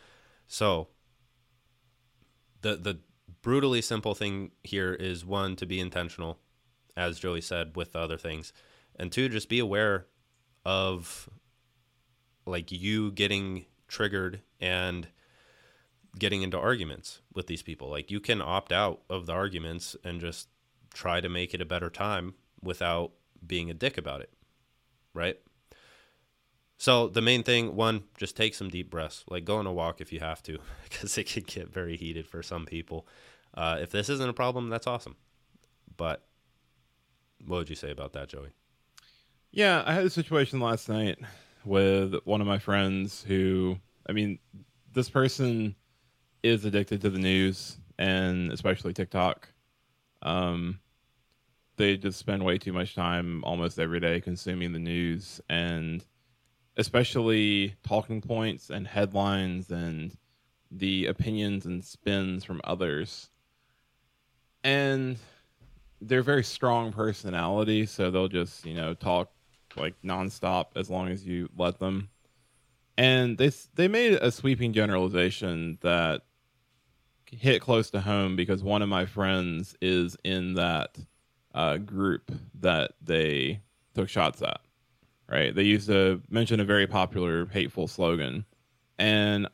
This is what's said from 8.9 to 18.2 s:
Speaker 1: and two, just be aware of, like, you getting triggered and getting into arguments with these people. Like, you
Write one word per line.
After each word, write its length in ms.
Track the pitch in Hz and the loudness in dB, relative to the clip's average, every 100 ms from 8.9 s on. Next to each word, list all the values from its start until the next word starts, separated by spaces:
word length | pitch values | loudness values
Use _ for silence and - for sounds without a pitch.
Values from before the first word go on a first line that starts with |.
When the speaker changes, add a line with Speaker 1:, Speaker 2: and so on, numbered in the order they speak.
| - | -12
Speaker 1:
and 140 | 90 | -8
two, 180 | 120 131 | -2 -2
just 200 | 110 - | -2 -2
be 100 | 120 | -2
aware 480 | 113 101 107 98 - _ _ _ _ _ | 0 2 2 0 -4 _ _ _ _ _
of, 640 | 85 95 95 92 85 - - - _ _ _ _ _ _ _ _ _ _ - | -2 0 0 -4 -8 -16 -18 -20 _ _ _ _ _ _ _ _ _ _ -8
like, 240 | 90 82 | -6 -6
you 400 | 92 98 107 107 | -6 -2 0 0
getting 540 | 98 101 98 98 92 - _ - | 0 0 0 -2 -8 -12 _ -12
triggered 560 | - 107 98 90 98 _ - | -4 -2 -2 -4 -8 _ -6
and 480 | 90 90 90 90 82 _ _ _ _ _ _ _ _ _ _ 98 | -2 -2 -2 -4 -10 _ _ _ _ _ _ _ _ _ _ -4
getting 240 | 101 98 | -2 0
into 160 | 95 92 | -2 -2
arguments 600 | 107 123 80 69 - - _ | 0 0 -4 -10 -14 -18 _
with 140 | - - | -12 -8
these 160 | 82 | -8
people. 260 | - 80 65 | -10 -12 -8
Like, 220 | 73 - | -8 -6
you 100 | 101 | -6